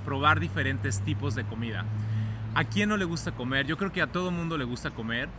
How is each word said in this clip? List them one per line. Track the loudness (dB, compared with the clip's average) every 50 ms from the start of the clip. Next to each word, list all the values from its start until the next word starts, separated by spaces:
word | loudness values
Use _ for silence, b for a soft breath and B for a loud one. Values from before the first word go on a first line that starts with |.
| -4
probar | -4 0 4 6 6 6 6
diferentes | 4 0 0 0 2 2 2 2 0 0 0 0
tipos | 2 0 0 0 0 0 0
de | -2 -2
comida. | -4 -4 -4 -4 -4 -2 -2 -2 -2 -2 B B B 0 0 B B B B B B 0
¿A | 0 0
quién | 2 2 2 2 4
no | 2
le | 2 2
gusta | 0 -2 -2 -4 -4
comer? | -4 -4 -2 0 2 2 2
Yo | 0 0
creo | -2 -2 -2 0
que | 0
a | -2 0
todo | 0 -2 0 0
mundo | -2 -2 -2 -2 -2
le | -2 -2
gusta | -2 -4 -4 -4 -6
comer | -6 -4 -4 -2 -2 -2 -2 -4 -8